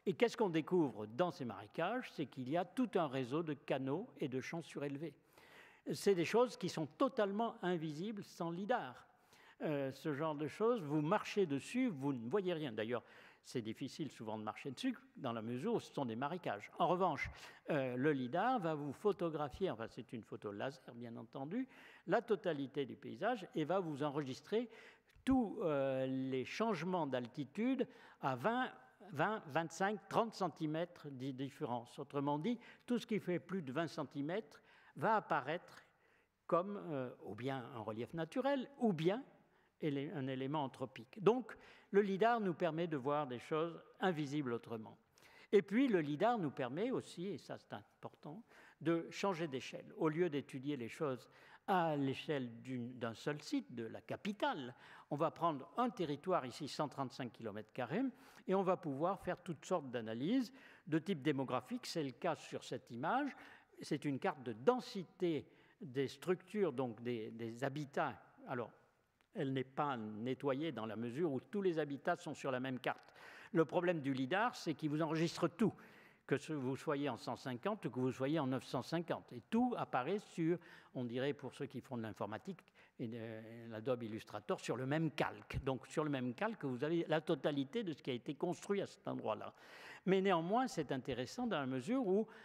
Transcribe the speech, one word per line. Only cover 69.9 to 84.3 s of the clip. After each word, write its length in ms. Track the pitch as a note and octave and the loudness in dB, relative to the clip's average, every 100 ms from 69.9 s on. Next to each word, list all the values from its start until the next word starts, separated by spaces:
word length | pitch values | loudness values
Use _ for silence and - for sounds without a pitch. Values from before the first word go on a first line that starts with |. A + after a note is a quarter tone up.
| B2 | 0
nettoyée 800 | G#2+ G#2 B2 C3 C#3 C3+ E3 | -4 -4 -4 0 0 0 -2
dans 120 | A2+ A2 | -4 -4
la 120 | G#2 | -4
mesure 340 | A#2+ B2+ F3 | -4 0 0
où 80 | B2+ | 0
tous 220 | - G3+ | -2 0
les 180 | F#3+ D#3+ | 2 2
habitats 380 | D3 C#3 - F3 | 0 -2 -2 -2
sont 160 | D#3+ | -2
sur 180 | C3+ C#3 | -6 -2
la 80 | B2+ | 0
même 200 | C3 B2+ | 0 -2
carte. 340 | D3+ - - - - - - | -2 -4 -8 -20 -18 -18 0
Le 100 | E3 | 4
problème 380 | D#3+ E3+ F3 E3+ | 4 4 4 2
du 100 | C#3 | 2
lidar, 440 | C3 C3 F3+ A#3 - | 0 2 2 2 0
c'est 180 | E3+ | -4
qu'il 160 | C#3 D3+ | -2 0
vous 120 | D3+ | 2
enregistre 460 | D#3+ D#3 E3 - E3+ | 2 4 2 2 0
tout, 240 | - G#3 - - - - - - | 4 2 2 -10 -20 -20 -10 0
que 80 | C#3 | 0
ce, 140 | - | 0
vous 240 | D3+ B2+ C3+ | -2 -2 -2
soyez 320 | - C#3+ C#3+ | -2 0 0
en 80 | A#2 | -2
cent 220 | - A2+ | -4 -6
cinquante 480 | C3+ B2 G3 G#3+ D3+ | -4 -2 -2 -2 -2
ou 40 | |
que 100 | A#2+ | 0
vous 120 | B2+ | 0
soyez 280 | A2+ C3+ D#3+ | 2 2 2
en 80 | C3 | 2
neuf 180 | B2+ - | 0 -2
cent 160 | C3 | -4
cinquante. 500 | - E3 E3 A2+ - | -2 -2 0 -4 -6
Et 100 | B2 - | -14 0
tout 260 | A3+ B3 F3 | 2 2 2
apparaît 420 | C#3 C3+ C3 G3+ | 0 0 0 -2
sur, 380 | - - D#3+ F3 - - - | -2 0 2 0 -4 -20 -10
on 120 | C3+ B2 | -6 -2
dirait 280 | A#2+ C#3 | 0 0
pour 200 | C#3+ B2+ | -2 -6
ceux 140 | - C#3 | -8 -8
qui 120 | B2 | -8
font 160 | - A#2+ | -6 -6
de 60 | |
l'informatique, 580 | A2 G2+ G#2 G#2+ - F3 - - - - | -4 -4 -4 -6 -8 -12 -14 -20 -16 -8
et 80 | A#2+ | -6
de, 640 | A#2 A2+ A2 A2 A#2 A#2 | -6 -8 -10 -12 -14 -8
l'Adobe 340 | A2 A2+ B2 | -2 0 0
Illustrator, 560 | A2+ G#2+ - | 0 -6 -6